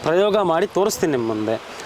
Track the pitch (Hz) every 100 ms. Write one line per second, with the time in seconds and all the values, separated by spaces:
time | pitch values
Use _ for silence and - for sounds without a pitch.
0 | 151 170 208 208 185 165 202 180 202 -
1 | 165 135 113 110 107 110 - -